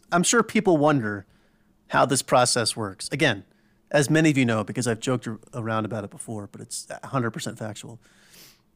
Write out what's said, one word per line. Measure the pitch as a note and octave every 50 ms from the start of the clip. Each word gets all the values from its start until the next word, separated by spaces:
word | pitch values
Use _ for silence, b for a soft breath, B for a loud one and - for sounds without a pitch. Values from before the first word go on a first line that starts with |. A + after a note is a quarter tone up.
| _ _
I'm | E3+ F3
sure | E3+ - B3 A#3
people | G#3+ - - G#3+ - F#3+ E3+
wonder | D3 C#3+ D3+ D3 C3+ A2 G#2 G#2 G2+ - _ _ _ _ _ _ _ _ _ _ _ _ -
how | - C#3 C#3+
this | B2+ C#3 B2+
process | - - D3+ B2+ B2 B2 - B2 A2+ - -
works. | A#2 G#2+ G2 F2+ - - -
Again, | D#3 C3+ D#3 C3+ G#2 G2 - _ _ _ _ _ _ _ _ _
as | - D3 C#3 A#2
many | D3+ D#3 D#3+ D#3
of | C#3+ C#3
you | C3
know, | A#2+ A2+ G#2+
because | G2+ - G#2+ C3 A2
I've | A#2+ A2+ -
joked | - C3+ B2+ B2 -
ar-, | A#2+ A2 - - _ -
around | B2 A2 A2+ A2 A2 A2
about | G#2 A#2 G#2+ G2+
it | G2
before, | - D#3 - - A2+ G#2 G2+ -
but | - G#2
it's | A2+ - - - - - - -
a | - -
hundred | - C3+ A#2 A2+
percent | - E3 - G#2+ - -
factual. | A2+ G#2+ G#2 - - A2 A#2+ b b b b b b b b b b b b b b _ _